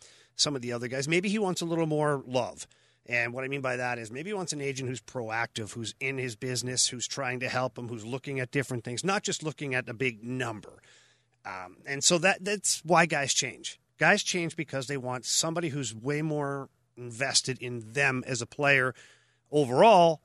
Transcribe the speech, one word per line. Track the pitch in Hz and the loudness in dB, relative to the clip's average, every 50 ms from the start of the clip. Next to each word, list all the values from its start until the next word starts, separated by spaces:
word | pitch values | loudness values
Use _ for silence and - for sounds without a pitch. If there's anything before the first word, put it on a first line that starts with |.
| - - - - - _ _ | -20 -20 -20 -20 -20 _ _
some | - - 151 143 | -2 0 0 0
of | 127 | -2
the | 120 120 | -4 -4
other | 120 120 123 117 | -4 -4 -4 -4
guys, | 127 139 135 | -4 -4 -2
maybe | 151 170 180 185 208 | 0 0 0 2 0
he | 196 220 | 0 0
wants | 208 185 165 - | 0 0 -2 -2
a | 175 | -2
little | 165 170 170 165 | -2 0 0 0
more | 156 151 151 151 147 143 135 - | 2 2 2 2 2 0 -2 -2
love. | 123 127 123 113 90 - - - - _ _ _ _ _ _ _ | -2 0 0 0 -2 -6 -12 -16 -18 _ _ _ _ _ _ _
And | - 120 120 117 120 | -2 0 0 0 0
what | 120 131 | -2 -6
I | 131 131 | -6 -4
mean | 139 143 | -4 -4
by | 131 127 123 | -2 -2 -2
that | 127 127 123 120 120 | -2 -2 -4 -4 -6
is | 113 107 | -8 -10
maybe | 120 139 160 208 | -10 -10 -8 -6
he | 214 | -6
wants | 190 175 - | -6 -4 -6
an | 156 147 | -6 -4
agent | 139 139 135 131 131 120 | -4 -6 -4 -4 -6 -6
who's | 131 120 | -6 -8
proactive, | - - - 127 113 110 110 113 117 - - 117 107 98 | -10 -10 -10 -8 -6 -4 -2 -2 -2 -2 -4 -8 -8 -8
who's | - 120 113 104 - - | -8 -8 -8 -8 -8 -6
in | 135 131 135 131 | -6 -4 -4 -4
his | 127 127 110 | -4 -6 -6
business, | - 131 127 127 117 123 127 127 123 - | -6 -6 -4 -4 -4 -4 -2 0 2 0
who's | - 127 120 - - | 0 0 -4 -6 -6
trying | - 143 135 123 127 123 | -4 -4 -4 -4 -2 -2
to | 127 113 | -2 -2
help | - 127 127 123 - | 0 0 -2 -2 -4
him, | 123 123 113 | -6 -8 -8
who's | 120 110 104 | -8 -8 -8
looking | 117 127 127 - 147 135 131 | -8 -8 -8 -6 -6 -4 -4
at | 127 - | -4 -2
different | - 139 127 - 131 117 - | 0 -2 0 -2 -4 -6 -6
things, | 123 123 110 | -6 -6 -4
not | - 190 196 208 - | -2 0 0 0 0
just | 196 175 - | -2 -4 -4
looking | 151 156 135 - 151 135 127 | -4 -6 -6 -6 -6 -4 -2
at | 127 123 - | -4 -4 -4
a | 117 | -4
big | 104 135 127 113 104 | 0 0 0 -2 -4
number. | 113 120 127 127 123 117 107 101 - - - - _ - - - _ _ _ _ _ _ _ _ - | -8 -6 -4 -4 -4 -4 -6 -8 -12 -16 -20 -20 _ -20 -20 -20 _ _ _ _ _ _ _ _ -12
Um, | 101 95 92 92 90 92 - - | -12 -10 -10 -12 -14 -16 -14 -8
and | 139 139 139 - | -6 -2 0 2
so | - 175 165 | 4 4 4
that, | 165 190 190 - 185 | 4 2 2 2 -2
that's | 202 208 190 - - - - - | -4 -4 -2 -2 -2 -2 -2 2
why | 151 175 160 175 | 4 6 6 6
guys | 151 165 143 139 - - | 6 4 0 0 0 0
change. | - 139 123 90 - - - - _ _ _ _ - | 0 0 -2 -4 -10 -12 -14 -14 _ _ _ _ 2
Guys | 156 170 202 196 | 4 6 6 4
change | - - - 180 170 156 - | 2 0 -2 0 -2 -2 -4
because | - 147 - 139 135 127 | -6 -8 -6 -6 -6 -4
they | 127 143 | -4 -4
want | 135 123 123 127 127 - | -4 -4 -4 -6 -6 -4
somebody | - - - - 165 165 175 175 151 | -2 0 0 0 0 0 0 -2 -2
who's | 127 147 131 107 | -2 -4 -4 -6
way | 113 110 113 139 147 151 | -6 -6 -4 -2 -2 0
more | 156 160 151 147 143 139 139 139 135 - _ _ _ _ - | 0 0 0 -2 -2 -2 -4 -6 -8 -12 _ _ _ _ -16
invested | 120 123 120 113 110 139 131 - - - 135 123 - | -14 -12 -10 -6 -4 -2 0 2 0 0 0 -4 -4
in | 127 123 120 117 110 107 | -4 -6 -6 -8 -8 -4
them | 113 143 139 135 127 127 - | 0 2 2 2 2 0 -2
as | - 135 120 | -4 -4 -6
a | 120 | -6
player | - - - 147 143 139 131 127 127 - - - - - _ _ _ _ _ _ - | -6 -4 2 4 4 6 6 4 2 -2 -6 -16 -20 -20 _ _ _ _ _ _ 0
overall, | 143 151 143 117 123 147 202 233 208 180 170 165 156 - | 2 2 2 4 6 8 10 10 12 10 10 8 6 2